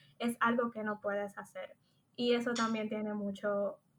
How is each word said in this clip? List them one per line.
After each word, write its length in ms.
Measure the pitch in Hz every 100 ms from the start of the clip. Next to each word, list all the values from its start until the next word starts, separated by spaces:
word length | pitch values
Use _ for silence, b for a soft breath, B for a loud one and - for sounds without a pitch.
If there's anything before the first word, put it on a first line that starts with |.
| b b
es 200 | 233 233
algo 320 | 226 240 233
que 120 | 220
no 180 | 214 208
puedes 360 | 208 202 202 202
hacer, 380 | 196 185 - - _ _ _ -
y 200 | 240 240
eso 200 | 240 233
también 320 | 226 220 214
tiene 260 | 214 214
mucho, 640 | 208 202 196 208 202 196 - _